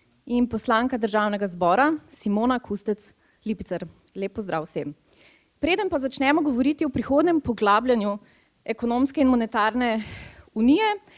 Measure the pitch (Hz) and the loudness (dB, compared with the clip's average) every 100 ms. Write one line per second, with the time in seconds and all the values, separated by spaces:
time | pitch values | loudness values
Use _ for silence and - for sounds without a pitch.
0 | _ _ - 240 240 220 - 226 247 247 | _ _ -4 0 0 -2 0 0 2 -2
1 | 214 214 208 202 202 175 175 196 285 311 | 0 0 0 -2 -4 0 2 4 4 0
2 | - - 214 202 240 247 - 202 - 208 | -6 -8 -2 0 0 -2 -4 -8 -6 -6
3 | - _ _ _ 214 208 - 180 170 - | -8 _ _ _ -10 -10 -8 -8 -10 -18
4 | _ 190 190 196 196 160 156 - 143 147 | _ -10 -8 -8 -6 -6 -6 -8 -8 -12
5 | _ _ - _ _ _ 285 370 381 330 | _ _ -20 _ _ _ -2 0 -2 -2
6 | 262 - 269 302 294 240 262 302 311 269 | -4 -2 0 2 0 0 0 0 -2 -4
7 | - 277 339 330 - 214 208 208 247 233 | 0 2 4 2 0 0 2 2 2 0
8 | 202 202 - _ _ _ - 226 233 240 | 0 -4 -12 _ _ _ -10 -6 -2 0
9 | 269 311 262 247 220 202 214 226 247 220 | 0 2 2 4 0 0 0 2 0 0
10 | 208 - - - - 220 233 320 440 415 | -4 -14 -18 -20 -12 0 4 4 2 -2
11 | - | -8